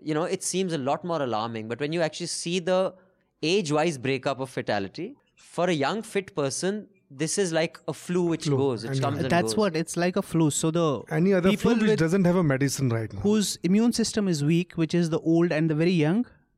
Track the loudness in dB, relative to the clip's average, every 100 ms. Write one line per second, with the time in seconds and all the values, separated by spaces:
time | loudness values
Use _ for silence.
0 | -4 -2 -2 -4 -4 -2 -2 -2 -2 -4
1 | -4 -4 -2 -2 -4 -6 -8 -6 -4 -2
2 | -2 -4 -8 -8 -4 -4 0 0 0 -6
3 | _ _ _ _ -2 0 0 0 0 -2
4 | -2 -2 -2 -4 -6 -6 -2 -2 -2 -8
5 | -12 -14 _ _ -12 -2 0 0 0 -2
6 | -4 -6 -6 -4 -4 -2 -4 -4 -8 _
7 | _ -8 -4 -2 0 0 -2 -4 -10 -10
8 | -4 0 0 0 0 2 2 0 -4 -2
9 | -2 -2 0 0 2 0 0 -2 -4 -2
10 | 0 -2 -2 2 2 2 0 2 0 0
11 | -2 0 2 4 4 2 2 4 4 4
12 | 2 2 4 4 2 2 0 0 -2 -2
13 | -4 -4 0 2 0 -2 2 4 4 2
14 | 0 0 0 0 2 2 0 -2 0 2
15 | 0 0 2 4 4 2 2 2 2 4
16 | 4 2 0 -8 _